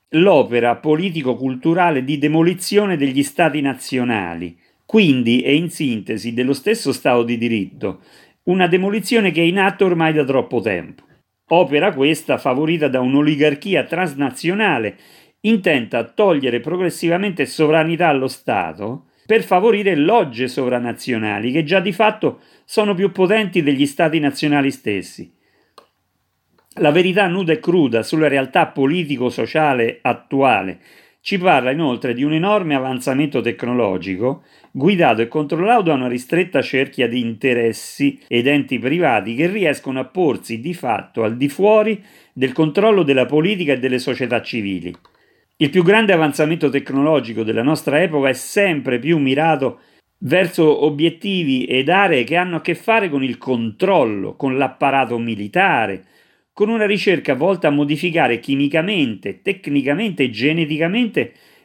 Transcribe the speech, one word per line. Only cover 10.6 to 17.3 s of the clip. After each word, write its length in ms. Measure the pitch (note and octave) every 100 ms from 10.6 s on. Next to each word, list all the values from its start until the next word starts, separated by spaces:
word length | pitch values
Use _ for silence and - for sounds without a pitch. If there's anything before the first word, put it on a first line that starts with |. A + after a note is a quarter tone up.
tempo. 440 | G#2 F2+ E2 - _ _ _ _ -
Opera 460 | E3+ D3+ D3 F#3+
questa 460 | C3+ C#3+ D#3 - B2
favorita 500 | C#3 B2+ D#3+ E3+ D3
da 120 | B2+
un'oligarchia 840 | B2+ C#3 D3+ D3 D3+ C#3+ G3+ F3
transnazionale 1120 | - E3+ F3+ C#3 C#3 - D#3+ G3+ G#3 C3+ G#2 - _ - _ _
intenta 560 | G#3 A3 F3+ C#3 A2 B2
a 60 |
togliere 540 | A#2 - G3+ D3+ C3 A#2+
progressivamente 880 | D3+ F3+ F3+ D#3+ E3 F3 G#3